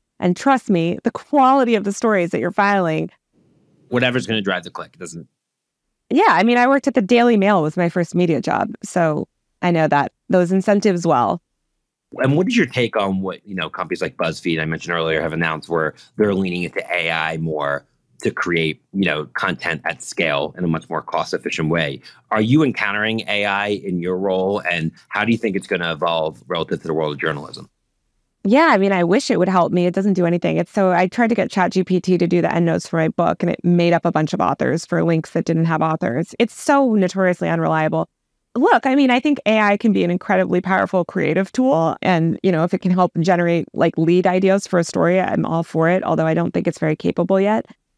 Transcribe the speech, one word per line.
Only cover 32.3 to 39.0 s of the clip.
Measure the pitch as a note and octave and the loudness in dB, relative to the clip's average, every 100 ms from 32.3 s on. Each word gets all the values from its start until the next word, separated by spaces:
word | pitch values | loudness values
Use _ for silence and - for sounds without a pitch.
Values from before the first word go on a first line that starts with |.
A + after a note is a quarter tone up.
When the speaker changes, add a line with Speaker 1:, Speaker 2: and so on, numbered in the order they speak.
| F3+ | 2
Speaker 1:
the | E3 | 0
endnotes | E3 E3+ E3+ - | 0 0 0 -2
for | E3 | -2
my | D#3+ | 0
book, | - E3+ E3 | 0 0 0
and | F3 | -2
it | - | -2
made | F3 F3 E3+ | 0 2 4
up | E3+ | 2
a | F3 | 0
bunch | E3 D#3 | 0 -2
of | E3 | 0
authors | F3+ C#3 B2 D#3+ - | -2 0 0 -2 -2
for | E3+ E3 | -2 0
links | E3 - | 0 -2
that | E3+ - | -4 -2
didn't | E3 E3 | 0 0
have | D#3+ | 0
authors. | D#3+ D#3+ F3+ B2+ E3+ - | -2 -2 -2 -2 -6 -2
It's | A#3 | -4
so | - - C#4 C4 G#3+ | -2 0 2 4 2
notoriously | F3+ F#3+ F#3 F3 E3+ | 0 2 0 0 -2
unreliable. | E3 D#3+ D#3+ D#3 D#3+ E3 _ _ _ _ A#3 | 0 0 0 0 -2 -4 _ _ _ _ 0
Look, | F4 C#4 C4+ | 2 4 2
I | |
mean, | C#4 | 2